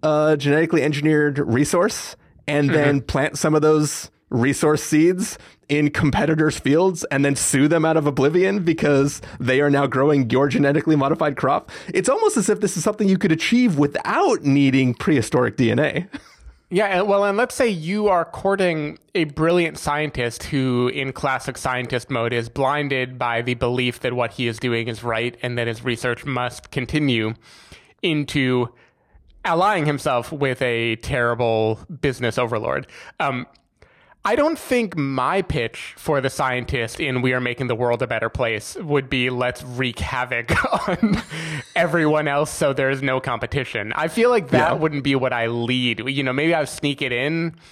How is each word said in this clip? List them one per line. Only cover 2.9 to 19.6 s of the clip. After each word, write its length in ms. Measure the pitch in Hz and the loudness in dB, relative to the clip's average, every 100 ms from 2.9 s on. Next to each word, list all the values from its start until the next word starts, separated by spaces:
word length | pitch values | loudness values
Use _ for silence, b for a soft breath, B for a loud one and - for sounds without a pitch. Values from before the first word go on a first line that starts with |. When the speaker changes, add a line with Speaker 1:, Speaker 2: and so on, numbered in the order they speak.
| 139 | 2
Speaker 1:
plant 340 | - 139 151 139 | 0 0 0 0
some 160 | 156 | 0
of 80 | 151 | 4
those 480 | 156 156 151 - - _ _ | 4 4 2 -4 -12 _ _
resource 520 | 117 127 135 156 151 | 0 0 2 2 2
seeds 560 | - 151 170 185 - - B B - | 2 4 4 2 -4 -10 B B -2
in 220 | 147 147 | 0 2
competitors' 680 | - 151 - 143 156 156 - | 2 0 2 2 2 0 0
fields 460 | 135 151 190 165 | 2 4 4 0
and 180 | - 139 | -2 0
then 120 | 139 135 | 0 0
sue 320 | - 139 147 | 0 2 4
them 160 | 165 | 4
out 120 | 156 160 | 2 2
of 100 | 147 | 2
oblivion 560 | 131 139 180 190 202 | 2 2 4 2 2
because 560 | 170 160 147 139 143 - B B | 0 0 2 4 2 -2 B B
they 220 | 123 131 | 0 2
are 80 | 147 | 4
now 160 | 143 139 | 2 2
growing 420 | 131 143 147 120 | 2 2 2 2
your 180 | 127 139 | 2 2
genetically 480 | 220 143 147 147 151 | 2 2 2 2 2
modified 400 | 143 156 151 131 | 2 0 0 0
crop? 340 | 135 147 - B B | 0 0 -2 B B
It's 160 | 175 190 | -2 2
almost 280 | 392 440 320 | 2 2 2
as 100 | 196 | 0
if 120 | 208 | 0
this 160 | 208 185 | 0 -2
is 60 | |
something 240 | 214 208 202 | -2 0 2
you 100 | 190 | 2
could 140 | 196 | 2
achieve 460 | 160 - 240 247 143 | 0 2 4 4 4
without 640 | 143 - - 247 403 214 | 2 0 -2 0 2 2
needing 500 | 143 139 139 135 131 | 2 4 4 4 2
prehistoric 640 | 120 - 147 110 123 120 - | 0 2 2 2 2 2 2
D 140 | 117 | 2
N 80 | 113 | 2
A. 300 | 151 - 180 | 0 -2 -6
<laughs> 60 | B B B B B _ | B B B B B _
Speaker 2:
Yeah, 280 | 185 202 180 | -2 0 0
and, 100 | 202 | 2
well, 160 | 202 | 2
and 140 | 202 202 | 2 2
let's 160 | 247 | -2
say 120 | - 240 | 0 0
you 400 | 180 156 208 208 | 0 -2 0 2
are 180 | 180 165 | 2 0
courting 720 | - 196 196 180 156 147 - _ | -2 0 2 2 0 -4 -8 _
a 100 | 190 | -2
brilliant 540 | 160 143 160 175 | -2 0 2 2